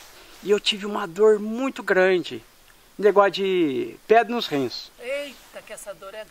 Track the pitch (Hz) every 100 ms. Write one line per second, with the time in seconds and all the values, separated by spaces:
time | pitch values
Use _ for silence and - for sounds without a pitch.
0 | - - - - 185 202 - 214 208 208
1 | 202 170 214 208 214 226 269 - 208 185
2 | 185 185 - 117 - _ _ _ _ -
3 | 202 196 196 190 196 185 156 127 113 -
4 | - 226 226 240 - 147 123 - - -
5 | 247 277 285 233 - 196 - 220 208 -
6 | 196 214 214